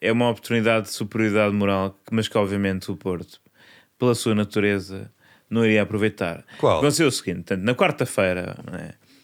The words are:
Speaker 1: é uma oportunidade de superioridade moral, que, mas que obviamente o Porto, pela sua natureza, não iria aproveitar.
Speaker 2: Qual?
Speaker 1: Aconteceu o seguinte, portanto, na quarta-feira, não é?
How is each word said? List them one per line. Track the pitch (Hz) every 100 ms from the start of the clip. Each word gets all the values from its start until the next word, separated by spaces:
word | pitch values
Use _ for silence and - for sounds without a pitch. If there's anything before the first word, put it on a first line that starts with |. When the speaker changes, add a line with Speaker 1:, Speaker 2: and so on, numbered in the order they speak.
Speaker 1:
é | 104
uma | 117 120
oportunidade | 110 - 120 110 113 104
de |
superioridade | - 104 113 110 104 104
moral, | 101 98 98 95 - -
que, |
mas | 113 107
que | 110
obviamente | 101 101 98 95 -
o | 92
Porto, | 95 85 87 - _ _ - - _ -
pela | 123
sua | 117 117
natureza, | 104 104 107 104 101 87 95 107 _ _ _ -
não | 113
iria | 113 107
aproveitar. | 92 107 107 - 87 85 - -
Speaker 2:
Qual? | 131 82
Speaker 1:
Aconteceu | 147 147 139
o |
seguinte, | - - 90
portanto, | - 92
na | 107
quarta-feira, | 127 185 - 123 - 92 90 90 - -
não | -
é? | 87 - _ _